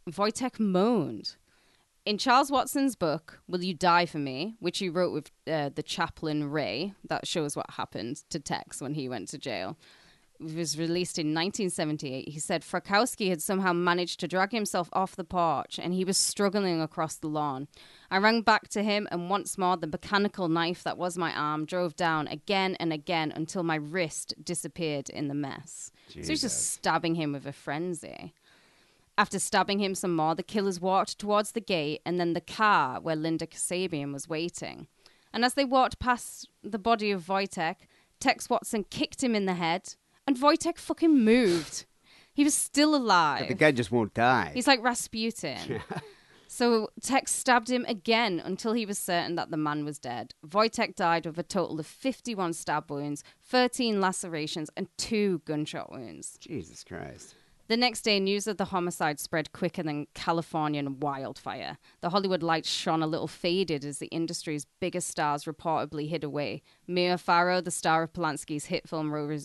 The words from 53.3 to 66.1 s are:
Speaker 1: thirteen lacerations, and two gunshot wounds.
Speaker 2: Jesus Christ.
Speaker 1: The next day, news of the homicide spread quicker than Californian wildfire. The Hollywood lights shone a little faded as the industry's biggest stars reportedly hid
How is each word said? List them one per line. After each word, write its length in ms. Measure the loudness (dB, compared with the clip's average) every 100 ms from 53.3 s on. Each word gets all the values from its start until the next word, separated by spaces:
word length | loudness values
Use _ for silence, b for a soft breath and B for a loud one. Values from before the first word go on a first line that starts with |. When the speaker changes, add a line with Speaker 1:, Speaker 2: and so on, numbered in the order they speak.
| b
Speaker 1:
thirteen 640 | 0 2 2 2 0 2
lacerations, 640 | 2 0 -4 -4 -4 -4 -6 -6
and 120 | -8 -6
two 420 | -2 2 2 0 -2
gunshot 440 | -4 -4 -6 -10
wounds. 460 | -12 -12 -12 -14 -16
Speaker 2:
Jesus 460 | -10 -10 -10 -14
Christ. 520 | -12 -10 -10 -14 -20 -20 b b -2
Speaker 1:
The 80 | 2
next 240 | 2 2
day, 180 | 2 4
news 260 | 4 0 0
of 100 | -2
the 80 | -2
homicide 520 | 0 -2 0 -2 -2
spread 340 | -4 -4 -4
quicker 300 | -2 -4 -2
than 260 | -4 -4 -6
Californian 880 | -6 -2 0 0 -2 0 0 -4 -4
wildfire. 800 | -4 -4 -6 -8 -10 -8 -10 -12 b b
The 80 | 0
Hollywood 320 | 2 2 2
lights 260 | 2 0 0
shone 340 | -2 2 2
a 40 | 2
little 220 | 0 -4
faded 540 | -2 0 2 0 -2
as 160 | -4 -8
the 100 | -6
industry's 580 | -4 -4 -4 -6 -6 -8 -6
biggest 280 | -4 -4 -4
stars 360 | 0 0 0
reportedly 600 | -4 -6 -2 0 -2 -4
hid 160 | -4